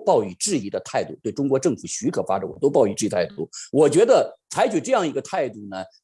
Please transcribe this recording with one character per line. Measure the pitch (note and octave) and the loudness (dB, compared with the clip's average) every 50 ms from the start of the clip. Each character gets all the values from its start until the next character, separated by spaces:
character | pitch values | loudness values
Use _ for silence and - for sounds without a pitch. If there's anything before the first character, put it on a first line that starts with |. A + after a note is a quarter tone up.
| - | 2
抱 | - F3+ B2 G#2 | 2 2 4 2
以 | F#2+ F#2 | 0 -4
质 | - - - G3 C3+ | -6 -4 -2 -2 -2
疑 | G2 G2+ | -4 -4
的 | F#2+ F#2+ | -6 -8
态 | - - - B2+ F#2 | -6 -4 -4 -4 -4
度， | D#2 - - - | -4 -6 -10 -8
对 | A2 | -8
中 | G2+ - C#3 C#3 | -4 -4 -2 0
国 | C3+ | 0
政 | C3 - E3+ A#2+ | 2 2 0 0
府 | - - | -2 -6
许 | - - - G#2+ C#3+ | -10 -8 -6 -4 -4
可 | F3 - F#2 | -2 -2 -2
发 | - F#2+ | -2 -2
展， | G2 G2 F2+ | -2 -4 -6
我 | - - | -4 0
都 | - C#3+ | 0 2
抱 | F3 E3 B2 G2+ | 4 4 4 4
以 | G2+ | 2
质 | - A2 | -2 -4
疑 | G2 | -2
态 | - F2+ F2 | 0 -2 -2
度。 | D#2+ - - D#2+ - - - - - | -2 -4 -8 -10 -10 -10 -14 -12 -4
我 | - C3+ D#3 C#3+ | 2 4 4 4
觉 | - E3+ A3+ | 6 6 6
得 | A#3 B3+ E3 A#2 - - _ _ - | 6 6 4 4 2 -4 _ _ -8
采 | - F3 A3 C4+ | -2 0 0 0
取 | - - | 0 -2
这 | - A#3+ | -2 0
样 | C4 A3+ F#3 | 0 0 0
一 | D#3 B2 | 0 -4
个 | C3+ C3 | -6 -8
态 | - - F#3 D3 B2+ | -6 -4 -4 -4 -4
度 | G#2+ A2 G#2 G2+ | -6 -10 -14 -12
呢， | F#2+ F#2+ F#2+ - _ _ | -12 -12 -12 -12 _ _